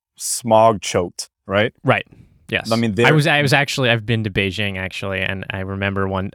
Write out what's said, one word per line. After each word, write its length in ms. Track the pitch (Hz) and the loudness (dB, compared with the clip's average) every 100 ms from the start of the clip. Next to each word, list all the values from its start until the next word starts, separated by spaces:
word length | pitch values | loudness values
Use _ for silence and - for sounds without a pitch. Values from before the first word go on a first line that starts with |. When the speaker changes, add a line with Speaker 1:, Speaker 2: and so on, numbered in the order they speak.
| _ _ | _ _
Speaker 1:
smog 640 | - - 120 110 113 101 | -8 -6 2 6 6 4
choked, 500 | - 101 87 - - _ - | -2 -2 -2 -6 -16 _ -2
right? 260 | 98 107 - | 0 0 -2
Speaker 2:
Right. 200 | 135 107 - - - _ - | -2 -2 -2 -18 -20 _ -6
Yes. 220 | 104 113 | -6 0
Speaker 1:
I 60 | 113 | 0
mean, 160 | 117 | 0
Speaker 2:
I 20 | |
Speaker 1:
they're 200 | 98 120 | 2 4
Speaker 2:
was, 120 | 156 151 | 4 4
I 160 | 147 | 2
was 100 | 143 | 2
actually, 380 | 139 143 - 127 | 2 0 0 0
I've 160 | 113 107 | 0 0
been 160 | 113 | -2
to 60 | 107 | 0
Beijing 460 | 101 98 92 101 95 | -2 -2 -2 -4 -4
actually, 440 | 92 - 98 95 | -8 -8 -6 -4
and 240 | 95 95 95 | -4 -4 -8
I 100 | 98 | -8
remember 460 | 95 98 98 98 95 | -6 -4 -4 -2 -2
one, 220 | 95 98 | -2 -4